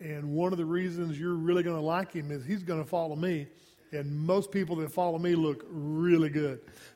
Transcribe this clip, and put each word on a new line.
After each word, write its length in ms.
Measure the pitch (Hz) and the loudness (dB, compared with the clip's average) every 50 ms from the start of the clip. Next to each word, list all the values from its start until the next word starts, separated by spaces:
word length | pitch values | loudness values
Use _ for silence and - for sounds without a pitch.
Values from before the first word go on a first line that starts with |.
And 320 | 180 156 151 147 147 147 147 | -10 -8 -8 -6 -4 -2 0
one 180 | 156 175 185 | 2 2 2
of 60 | 185 170 | 2 0
the 80 | 170 | 0
reasons 520 | 160 170 175 185 185 170 170 175 165 151 143 | 0 0 0 0 -2 -2 -2 -4 -4 -4 -2
you're 160 | 160 175 180 | -2 -2 0
really 300 | 165 160 170 175 180 170 | 0 2 4 4 4 4
gonna 160 | 175 170 160 | 2 0 -2
like 320 | 151 156 165 180 190 - | 0 0 0 0 0 -2
him 180 | - 175 143 147 | -4 -6 -6 -6
is 140 | 147 143 123 | -6 -6 -4
he's 200 | 135 202 208 180 | -4 -4 -4 -2
gonna 200 | 170 170 160 151 | -2 -2 -2 -2
follow 320 | - - 175 165 160 151 | -2 -2 -2 -2 -2 -2
me. 320 | 156 170 185 175 151 143 143 - - - - _ _ _ _ | -2 -2 0 0 -2 -4 -6 -12 -20 -20 -20 _ _ _ _
And 200 | - 147 139 143 | -8 -6 -4 -4
most 400 | 143 147 156 165 185 202 196 196 | -4 -2 2 2 2 2 2 0
people 240 | - 202 190 160 175 160 | 0 -2 0 0 -2 -2
that 140 | 160 151 | -4 -4
follow 260 | - - 180 175 165 165 | -2 0 0 0 0 0
me 180 | 170 175 175 | 2 2 4
look 300 | 165 160 151 143 - - - | 4 4 2 0 -2 -6 -12
really 600 | 175 156 143 147 156 156 165 175 170 165 156 151 | -8 -6 -6 -4 0 2 4 6 6 6 6 4
good. 300 | 143 151 151 143 131 127 - - - - - - - | 2 2 0 0 -2 -4 -12 -18 -20 -20 -20 -20 -20